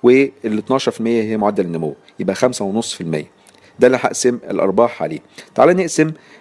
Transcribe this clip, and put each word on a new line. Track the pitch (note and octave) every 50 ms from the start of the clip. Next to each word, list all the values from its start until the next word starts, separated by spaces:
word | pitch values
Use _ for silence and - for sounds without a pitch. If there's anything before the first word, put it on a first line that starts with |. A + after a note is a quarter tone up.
والاتناشر | - A#2+ B2+ C3+ C#3 C3+ _ _ - A2+ G#2+ G#2+ - - C3 C3+ - B2
في | - -
المية | A2+ A2+ A#2 A#2
هي | G#2+ G#2+ A2
معدل | G#2+ G#2 G#2 G#2 G#2 F#2
النمو، | F2 E2 E2 E2 D2+ C#2 _ _ _ _ -
يبقى | F#2 F#2+ F#2+
خمسة | - B2+ B2+ B2 - G#2
ونص | G2 G2 A2+ A2+ - -
في | -
المية. | F2+ E2 D#2+ D#2 D2 - _ _ _ - _ _ _ _ _ -
ده | A2
اللي | B2+ C3 A#2+
هقسم | - - - - - B2 B2 A#2 - - G2+ E2+ E2+ G2 F#2+ G#2+ A#2+ A#2+ - - D#2+ D#2+ D#2+ - _ _ _ - - _ _ - C3 E3 F3+ F#3 F#3 D#3+ - - D#3 D#3 D#3 - _ _ - -